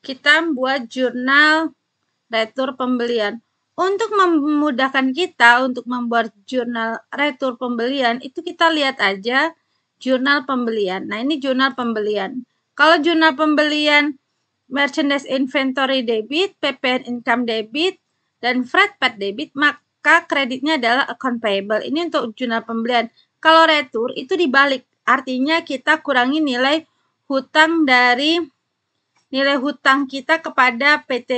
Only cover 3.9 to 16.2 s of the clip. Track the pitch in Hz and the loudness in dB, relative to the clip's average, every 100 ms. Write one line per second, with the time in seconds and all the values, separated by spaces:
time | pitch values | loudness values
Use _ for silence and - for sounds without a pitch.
3.9 | 392 440 415 370 330 277 294 302 247 262 | 0 -2 0 2 2 0 0 0 0 0
4.9 | 269 262 262 359 _ 233 240 262 247 233 | 0 -2 -2 -4 _ 6 6 2 -4 -6
5.9 | 247 240 233 226 _ _ 254 240 240 226 | -6 -2 -2 -2 _ _ -6 -4 -4 -4
6.9 | 226 _ - 294 262 262 247 254 240 233 | -6 _ -4 -4 -2 -6 -4 -6 -4 -4
7.9 | 277 247 240 262 - 339 - 339 320 277 | 0 0 -2 -6 -12 -12 0 2 2 -2
8.9 | 262 202 196 208 254 311 330 _ _ _ | 0 -2 -2 -2 0 0 -4 _ _ _
9.9 | _ 254 262 269 285 277 262 240 220 196 | _ -2 0 2 0 0 -4 -2 -2 -2
10.9 | 190 - 208 254 311 269 262 269 269 240 | -4 -6 -6 -4 -4 -2 0 0 -2 -4
11.9 | 220 208 208 196 254 240 _ _ - 302 | -4 -2 -4 -4 -8 -14 _ _ 0 4
12.9 | 339 294 330 320 262 311 302 302 302 302 | 4 2 4 2 2 0 2 0 0 2
13.9 | 294 294 285 _ _ _ _ _ 262 285 | 2 2 -4 _ _ _ _ _ -4 -2
14.9 | 277 285 277 277 262 262 294 269 262 262 | 0 0 0 -2 -4 -2 -2 -2 -2 0
15.9 | 262 233 226 | 0 0 -2